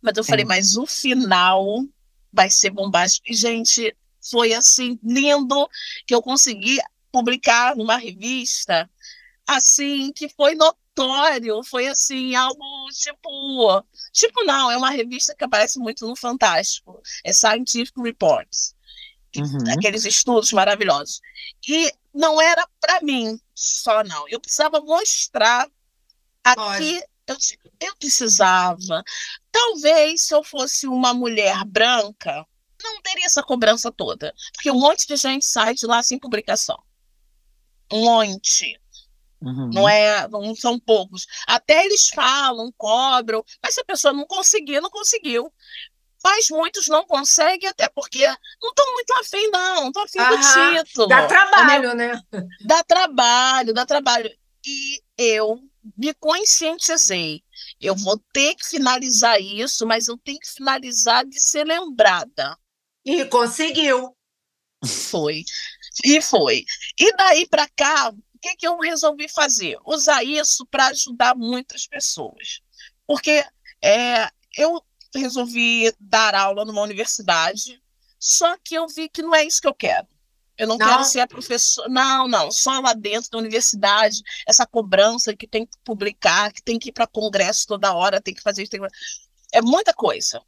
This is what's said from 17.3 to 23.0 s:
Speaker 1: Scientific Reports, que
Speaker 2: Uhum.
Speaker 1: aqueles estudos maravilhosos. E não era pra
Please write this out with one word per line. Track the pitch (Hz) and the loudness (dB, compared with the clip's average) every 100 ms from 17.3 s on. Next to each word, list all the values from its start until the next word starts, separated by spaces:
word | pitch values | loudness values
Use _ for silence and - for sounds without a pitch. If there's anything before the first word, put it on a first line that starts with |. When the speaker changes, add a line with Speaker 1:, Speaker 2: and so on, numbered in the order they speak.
Speaker 1:
Scientific | - 220 220 247 233 247 - | 2 2 0 -2 -4 -6 -6
Reports, | 240 233 170 123 - - - _ _ - - _ _ | -8 0 2 2 0 -8 -8 _ _ -20 -20 _ _
que | - | -8
Speaker 2:
Uhum. | 147 139 117 | -6 -4 -2
Speaker 1:
aqueles | 131 208 208 220 | 0 -2 -2 -2
estudos | - - 233 214 | 0 2 2 2
maravilhosos. | 214 196 202 202 240 233 - _ - - - - | 2 2 2 0 0 -2 -14 _ -20 -20 -16 -4
E | 311 320 - _ | -2 -2 -4 _
não | 285 311 311 | 0 2 4
era | 320 330 359 _ | 4 4 -2 _
pra | 311 359 | -2 0